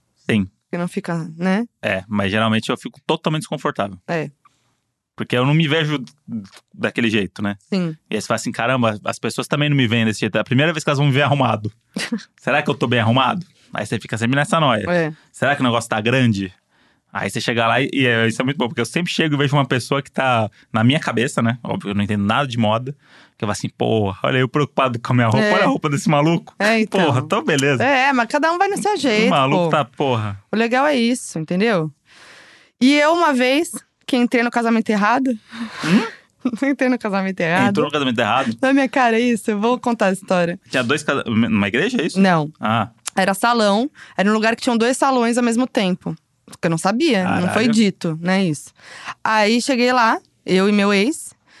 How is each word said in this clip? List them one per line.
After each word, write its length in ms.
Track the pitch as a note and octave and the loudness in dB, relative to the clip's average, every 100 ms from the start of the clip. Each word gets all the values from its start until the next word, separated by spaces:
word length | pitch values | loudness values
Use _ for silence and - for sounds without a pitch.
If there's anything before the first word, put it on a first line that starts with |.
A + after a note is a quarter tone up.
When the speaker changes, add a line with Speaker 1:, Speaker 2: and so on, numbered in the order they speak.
| _ _ - | _ _ -2
Speaker 1:
Sim. 200 | A2 F#2+ _ _ | 0 -2 _ _
Speaker 2:
Que 80 | F3 | -6
não 120 | F3 | -6
fica, 420 | G3+ F#3 E3+ E3 D#3+ | -6 -6 -6 -8 -4
né? 260 | F#3 G3 A#3 _ | -2 -2 -4 _
Speaker 1:
É, 220 | G#2+ F#2+ G2 | -4 -4 -4
mas 240 | G#2 G2 | -2 0
geralmente 380 | G#2+ A2 A2 - | 0 0 0 -2
eu 60 | B2 | -6
fico 240 | A#2+ - - | -8 -10 -4
totalmente 360 | D#3+ F3 D#3 | -2 -2 -4
desconfortável. 540 | - D3+ D3 C#3+ G2+ F#2 - | -6 -6 -6 -4 -6 -8 -8
Speaker 2:
É. 220 | E3+ D3+ - _ _ _ _ _ _ _ | -6 -6 -14 _ _ _ _ _ _ _
Speaker 1:
Porque 220 | - A2 B2 | -12 -2 0
eu 100 | C3 | 2
não 80 | |
me 140 | D#3 D#3 | 2 2
vejo 340 | D#3+ D3+ C#3+ A#2 _ - A2+ G2 - _ | 0 0 -2 -6 _ -12 -12 -12 -20 _
daquele 340 | - A2+ B2 A#2 | -6 -4 -2 0
jeito, 320 | G#2+ F#2 - | 0 -4 -6
né? 140 | G#2 G2+ _ | -6 -8 _
Speaker 2:
Sim. 240 | F#3+ E3+ D#3 _ | -4 -4 -8 _
Speaker 1:
E 60 | G#2+ | -8
aí 40 | |
você 60 | - | -4
fala 100 | A2+ | -4
assim, 140 | B2 | -4
"Caramba, 480 | A#2 A#2 C3 A2+ G#2 | -4 -2 0 0 -2
as 160 | - - | -6 -6
pessoas 260 | A2+ - B2 | -6 -6 -4
também 220 | D3 D3 | -2 0
não 80 | C#3+ | 2
me 100 | A#2 | 2
veem 180 | A#2 | 2
desse 140 | A2 G#2+ | 0 0
jeito." 160 | A2 A2 | -2 -2
É 40 | |
a 40 | |
primeira 280 | - B2+ D#3+ | 0 2 2
vez 100 | D#3+ | 0
que 80 | - | -2
elas 80 | C#3 | 0
vão 80 | C#3+ | 2
me 60 | |
ver 100 | C3 | 2
arrumado. 480 | C#3 C#3+ B2 A2 G#2+ - _ | 2 2 0 0 -6 -12 _
Speaker 2:
<laughs> 460 | - - A3 - _ | -10 -8 -8 -10 _
Speaker 1:
Será 200 | - C#3+ | -4 -2
que 60 | D3 | -2
eu 60 | |
tô 140 | C#3 B2+ | -2 0
bem 100 | A#2+ | 2
arrumado? 480 | A2+ B2+ B2 C#3 - _ _ | 2 2 2 -2 -8 _ _
Aí 140 | - G#2 | -10 -6
você 100 | A2+ | -8
fica 180 | - A2 | -6 -4
sempre 160 | A#2 | 0
nessa 240 | C#3 D3 E3 | 0 0 0
noia. 320 | C#3+ A2 E3 | 2 0 0
Speaker 2:
É. 220 | F3 D#3 D#3 _ | -2 -2 -6 _
Speaker 1:
Será 240 | - C3 | -4 -2
que 60 | C#3 | 0
o 40 | |
negócio 240 | B2+ A#2 - | 0 0 -2
tá 120 | A2 | -2
grande? 520 | A2 C3 A#2+ G2 F#2+ - _ _ _ _ _ | 0 2 2 0 -4 -12 _ _ _ _ _
Aí 140 | G2 G#2 | -6 -6
você 140 | A2+ | -4
chega 240 | A#2 A#2 A2+ | -2 0 2
lá 120 | A#2+ | 2
e, 120 | C#3 | 0
e 140 | C#3 B2+ | 0 2
é, 200 | A2+ A2+ | 2 2
isso 140 | A2+ | 0
é 40 | |
muito 120 | B2+ C3+ | -4 -2
bom, 100 | A#2+ | -4
porque 120 | A#2 | -2
eu 60 | A#2 | -4
sempre 260 | E3+ F3 | -4 -4
chego 220 | - D#3+ | -2 0
e 20 | C#3+ | 0
vejo 180 | C#3+ | 2
uma 120 | D3 C3 | 2 2
pessoa 340 | B2+ - C#3 | -2 0 -4
que 100 | - | -2
tá 400 | - C3 A#2 G#2+ - _ | -2 0 2 0 -6 _
na 100 | A2+ | 2
minha 160 | A#2 D#3 | 2 2
cabeça, 440 | - A#2 B2+ - | -2 -2 -2 0
né? 160 | A#2 A#2+ | -2 -2
Óbvio, 280 | - G3 G2 | -6 -6 -4
eu 40 | |
não 80 | G2+ | -4
entendo 220 | G2+ G#2 | -2 0
nada 240 | G2+ A#2+ C#3 | 0 0 0
de 80 | A#2 | 0
moda. 360 | G#2+ A2+ B2+ C#3+ _ - - _ | 0 0 -4 -12 _ -20 -20 _
Que 80 | |
eu 20 | G#2 | -6
falo 60 | |
assim, 160 | - - | -6 -8
"Porra, 500 | - A#2+ A2 G2+ F#2+ | -4 0 0 0 -2
olha 160 | - C3 | -2 0
eu 100 | C3 | 0
preocupado 500 | D3 C#3+ - C3 A#2+ | 0 -2 0 0 -2
com 140 | - | 0
a 40 | B2 | 2
minha 100 | A#2 | 2
roupa, 160 | A2+ G#3+ | 2 2
Speaker 2:
É. 60 | |
Speaker 1:
olha 120 | - | 2
a 20 | C4+ | 2
roupa 240 | C4+ D#3 | 0 -2
desse 180 | C#3 - | -2 2
maluco." 460 | C#3+ D#3 E3+ - - | 2 2 0 -4 -2
Speaker 2:
É, 220 | G#3 A3+ | 0 2
então. 240 | G#3+ G3 | 0 2
Speaker 1:
Porra, 160 | E3 B2+ | 2 0
tô 220 | D#3 G3+ | 0 -2
beleza. 420 | D#4 C#3+ C#3+ C#3 | 0 0 2 2
Speaker 2:
É, 300 | C4 C4 C4+ | 2 2 2
mas 140 | B3+ A3+ | 0 0
cada 220 | D4 D#4+ | 0 0
um 60 | F4 | 0
vai 120 | G4 | -2
no 100 | G4 | -2
seu 160 | G#4 G4 | -2 0
jeito, 300 | B3+ G#3+ G3 | 0 2 2
Speaker 1:
O 40 | |
maluco 340 | D#3 C3+ F3 | 2 2 2
Speaker 2:
pô. 60 | E3+ | 2
Speaker 1:
tá, 140 | D#3 | 0
porra. 560 | C#3 - C#3 A#2 G#2+ G2+ _ | -2 -2 0 0 -2 -8 _
Speaker 2:
O 60 | G#3 | -2
legal 300 | A#3 B3+ D4 | 0 2 2
é 100 | C4+ | 2
isso, 420 | A#3 B3+ - E3 | 0 -2 -6 -10
entendeu? 540 | D#3 F3+ A#3 F#3 D#3 - _ - - - - - _ _ | -4 0 0 0 -2 -8 _ -20 -20 -20 -20 -20 _ _
E 140 | B3+ | 4
eu, 180 | D4 D4 | 4 4
uma 220 | E4+ D#4+ | 4 2
vez, 380 | B3+ B3+ C#4 E4+ - - _ - | 2 2 2 -2 -8 -18 _ -2
que 100 | B3+ | 0
entrei 260 | A#3+ A#3+ | 2 2
no 80 | A#3 | 0
casamento 380 | A#3+ A#3 A3+ A3 | 0 0 0 2
errado. 500 | G#3 G#3 B3+ C4+ A3 - A3+ A3+ - | 2 2 2 0 -4 -8 -14 -12 -8
Speaker 1:
Hum? 220 | D#3 G3+ A4 - _ _ | 2 2 2 -8 _ _
Speaker 2:
<laughs> 220 | B3 A3+ C4+ | -6 -2 -2
Entrei 220 | B3+ B3+ | 0 0
no 100 | B3 | 0
casamento 400 | G#3+ F#3+ F#3+ F#3 | -2 -2 -2 -2
errado. 280 | E3 F3 G3+ | 0 2 2
Speaker 1:
Entrou 180 | G3+ D3 | 2 0
no 60 | |
casamento 260 | D3 C3 A#2+ | 0 0 2
errado? 380 | G#2+ B2+ B2+ A2 | 2 2 0 0
Speaker 2:
Na 120 | C4 | 2
minha 160 | C#4 C4+ | 2 2
cara, 320 | C#4 A#3+ A3+ | 2 2 2
isso, 300 | B3 A3+ - | 2 0 -2
eu 100 | G#3 | -2
vou 180 | A3+ B3 | 0 0
contar 280 | B3 A#3 G3 | -2 0 0
a 60 | |
história. 460 | F#3 - F3+ E3+ F3 - | -2 0 0 0 -4 -4
Speaker 1:
Tinha 120 | C#3 | -4
dois 200 | A#2+ D#3 | 0 -2
casa-, 220 | D#3 C#3 | 0 -2
numa 440 | - A2 A#2 G#2+ G2+ | 0 0 2 2 2
igreja, 320 | A#2+ G3+ A#3+ | 0 0 -2
é 60 | D#3 | -2
isso? 120 | F#3 | 2
Speaker 2:
Não. 300 | G3 E3 D3+ - | 2 2 0 -4
Speaker 1:
Ah. 300 | A2 A#2 G2+ - - | -2 0 -2 -8 -8
Speaker 2:
Era 200 | - F#3+ | -2 -2
salão, 560 | G3 A#3 A#3+ G#3 G3+ C#4 - - - | 0 0 2 2 2 -2 -8 -10 -2
era 120 | G3 | 0
um 20 | |
lugar 240 | A3 A3 A#3 | 2 0 0
que 60 | |
tinham 140 | - A#3 | 0 2
dois 180 | A#3 C4 | 0 2
salões 400 | C#4 B3+ A#3 A#3+ | 2 2 0 0
ao 60 | |
mesmo 220 | A#3+ A#3 B3+ | 0 0 -2
tempo. 500 | B3 F#3+ F3+ F3 D#3+ _ _ | 0 -2 -2 -6 -12 _ _
Porque 220 | - - E3+ | -20 -6 -2
eu 40 | |
não 60 | E3 | 0
sabia, 460 | F#3 A3+ E4 G3+ | 0 0 2 2
não 180 | F3+ F#3 F3+ | 0 0 0
foi 140 | G#3 A#3+ | 0 2
Speaker 1:
Caralho. 60 | |
Speaker 2:
dito, 460 | A3 G#3 - E3+ D#3+ | 2 2 0 -6 -4
né, 240 | F3 F#3+ | -2 0
isso. 280 | F#3 D3 - _ - - - - | 0 -4 -10 _ -20 -18 -16 -6
Aí 380 | - A3 G#3 A#3+ | -2 2 2 2
cheguei 280 | B3+ B3 B3 | 0 2 2
lá, 260 | B3+ A3+ D4+ - _ | 4 2 0 -6 _
eu 240 | - F#3 G3 | 0 2 4
e 40 | |
meu 200 | G#3 G3 | 2 2
ex, 400 | G3+ A#3 - - - _ - | 2 2 -2 -10 -20 _ -20